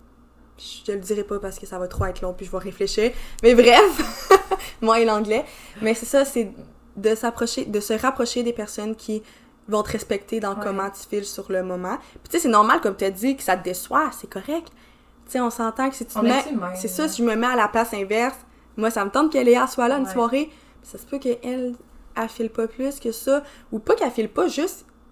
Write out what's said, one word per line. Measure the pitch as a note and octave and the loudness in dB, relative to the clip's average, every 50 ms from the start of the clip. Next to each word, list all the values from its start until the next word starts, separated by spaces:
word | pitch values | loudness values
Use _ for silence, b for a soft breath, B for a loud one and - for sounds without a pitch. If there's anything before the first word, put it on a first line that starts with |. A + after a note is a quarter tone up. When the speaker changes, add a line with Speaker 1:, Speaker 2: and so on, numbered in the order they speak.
| - _ _ _ - _ _ _ - _ _ - | -20 _ _ _ -20 _ _ _ -20 _ _ -20
Speaker 1:
je | - - - - - | -18 -18 -18 -14 -8
te | - G3+ | -6 -6
le | G3+ | -6
dirai | F#3 - G#3+ G#3 G3+ | -4 -4 -4 -4 -4
pas | - G3+ G3+ | -4 -6 -6
parce | G3+ F#3+ - - | -6 -8 -12 -12
que | - | -14
ça | - F#3+ F3+ | -12 -8 -8
va | F3+ F3+ | -8 -6
trop | - - G3+ | -4 -4 -4
être | F#3 F3+ - | -4 -2 -4
long, | - F#3 F3+ | -6 -8 -8
puis | - G3 | -8 -10
je | F3 | -8
vais | - F#3 | -8 -8
réfléchir. | F3+ G3 - - G3 G3+ - A3 G#3+ B3 - B B B B B - | -8 -8 -6 -4 -4 -2 0 2 0 0 0 B B B B B 6
Mais | A#3 B3 | 6 8
bref, | A3+ A3 A#3 A3+ C#4 G#4+ F#4+ D4 - - A3+ - - - - - G4 - - G4 F#4+ B B | 10 10 10 10 10 10 8 6 0 -4 -4 -6 -6 4 6 6 6 6 4 -4 -4 B B
<laughs> | B B | B B
moi | A3+ A3 A3+ A#3 | 2 2 4 4
et | A#3 | 4
l'anglais. | A3+ G#3+ G#3 A3 G3+ G#3+ A3+ - B B B B B B G#3 | 4 2 2 0 0 0 -2 -2 B B B B B B -4
Mais | G#3+ A3 A3+ | 0 0 0
c'est | A3+ A#3 | -2 -4
ça, | - - C#4 C#4 | 0 2 2 2
c'est | C#4 - A#3+ A3 F#3+ - - C3+ - - - _ - - | 2 0 -2 -2 -2 -6 -16 -20 -20 -20 -20 _ -20 -12
de | G3+ G3 G#3+ A3 | -2 0 0 0
s'approcher, | A3 - A#3 A#3 - A#3 A3+ - C4 - | 2 -2 -4 -2 -2 -4 -4 -4 -6 -6
de | A3 G#3 G#3 | -4 -4 -4
se | G#3 - A3 | -2 -2 -4
rapprocher | A3 B3+ B3+ C4 - A#3 A#3+ - B3 A#3+ | 0 0 -2 0 0 -4 -2 -2 -2 -2
des | A#3 A#3 | -2 -2
personnes | A3+ G#3 G#3 - - G#3 A3 A3 | -4 -8 -10 -8 -8 -8 -8 -8
qui | - - - G#3+ G#3+ G#3+ B B B B B B B _ - | -8 -6 -6 -6 -6 -6 B B B B B B B _ -2
vont | G#3 G#3 G#3 | -2 -2 -2
te | - | -2
respecter | - G#3+ - - G#3+ G3 - - A3+ A3+ | -4 -8 -4 -4 -6 -6 -4 -6 -6 -6
dans | G#3+ G3 G3 | -4 -6 -6
Speaker 2:
Ouais. | G#3 G#3 | -6 -6
Speaker 1:
comment | G3+ G3 F#3+ F#3+ G3 | -6 -4 -4 -6 -6
tu | G3 - - - | -8 -12 -14 -8
files | G#3 G#3 G3+ | -6 -6 -6
sur | G3+ - - G3 - | -6 -12 -12 -8 -4
le | F#3+ F#3 F#3 | -4 -4 -4
moment. | F#3 F3+ F3+ F3+ F#3 A#3 - | -4 -6 -6 -6 -6 -6 -8
Puis | - - - - - | -10 -14 -20 -20 -16
tu | - - | -4 -4
sais, | E4+ E4 | 0 2
c'est | C4+ | 4
normal, | A3 G#3 G#3 A3 C#4+ - | 4 6 6 6 4 2
comme | - G#3 G3 | 2 -2 -2
t'as | - G3+ G3 | 0 -2 -2
dit, | G3 F#3+ A3 C4+ C4+ | -2 0 -2 -2 -2
que | C4+ - | -2 0
ça | - F#3 | 0 0
te | F#3 F3 | 0 0
déçoit, | F3+ F3+ - - - B3+ C#4+ D#4 C4 - | -6 -6 -6 -8 -2 0 0 0 0 -4
c'est | - - - | -10 -16 -12
correct. | - G3 G3 - D4+ E4+ E4 - _ b b b b b b b b b b | -12 -12 -8 -6 -6 -6 -6 -8 _ b b b b b b b b b b
Tu | - - | -6 -4
sais, | B3+ | -2
on | B3 A#3 | -2 -2
s'entend | A3+ - A3+ A3+ A3 - C4 C4+ | -2 -2 -4 -4 -2 -2 -2 -2
que | C4+ | -2
si | - A#3+ | -4 -10
tu | - - | -8 -2
te | A3 | 2
Speaker 2:
On | A#3 | 2
Speaker 1:
mets, | A#3 B3 C#4 C#4+ | 4 4 2 0
Speaker 2:
est | D4 C#4 | -2 -4
humain, | G#3+ F3+ F3+ F#3 | -4 -4 -6 -8
Speaker 1:
c'est | F#3 - G#3+ | -6 -6 -6
ça, | - - D4+ | -4 -2 -2
Speaker 2:
là. | D#4+ | -2
Speaker 1:
si | - - A#3 | 0 0 0
je | |
me | A#3 G#3+ | 0 2
mets | A3 A#3 | 2 0
à | B3+ B3+ | 2 2
la | A#3+ G#3+ G#3 | 2 2 2
place | - A3+ A#3 A#3 A3+ | 2 0 0 0 -2
inverse, | G3+ G3 F#3+ G#3+ A3+ A#3+ C4 C4 - - b b b b b b | -6 -4 -2 0 0 0 0 -2 -6 -18 b b b b b b
moi, | - G#3+ A3+ | -2 -2 -2
ça | A3+ A3 G3 | 0 0 -2
me | G3+ | 0
tente | - C4 D#4 D#4 D#4 | 2 2 2 4 4
que | C4+ | 4
Léa | B3 A#3+ A#3+ B3 C4 | 6 6 6 6 4
soit | C4 - C4 A#3+ A#3+ | 0 0 0 0 2
là | C4+ C#4+ | 2 0
une | C4 | -2
Speaker 2:
Ouais. | F#3+ F#3 | -2 0
Speaker 1:
soirée. | B3 A#3 A#3 B3 C#4 D4+ D#4 B B B B B B B | 0 0 2 2 0 -2 -2 B B B B B B B
Ça | - - G3 | -18 -18 -18
se | - | -12
peut | - C#4+ C4+ | -10 -10 -6
qu'elle, | C4+ B3+ A#3 A#3+ - B3 B3+ B3+ B3 B3 A#3+ - - - - - - - - | -2 -2 -2 -2 -4 -6 -6 -4 -4 -6 -6 -8 -16 -20 -20 -20 -20 -12 -8
elle | A#3 A3+ A3 | -6 -6 -6
file | - - A3+ A3+ | -4 -6 -6 -6
pas | - - A3+ A3+ | -4 -4 -4 -4
plus | - - C4 C#4 C#4+ - | -4 -4 -4 -4 -4 -4
que | - A#3 A3 | -6 -6 -6
ça. | - - C4+ C4+ C#4+ C#4+ B B B B B | -4 0 0 0 0 0 B B B B B
Ou | - A3+ | -10 -8
pas | - - G#4+ | 2 2 2
qu'elle | A#4+ E4 B3 | 2 2 -2
file | A#3+ - A3 - | 0 -2 -4 -2
pas, | - - F4+ D#4 | 0 0 0 0
juste | - - D#4 F4+ - - - _ _ _ _ - | 0 -2 -4 -4 -4 -8 -20 _ _ _ _ -20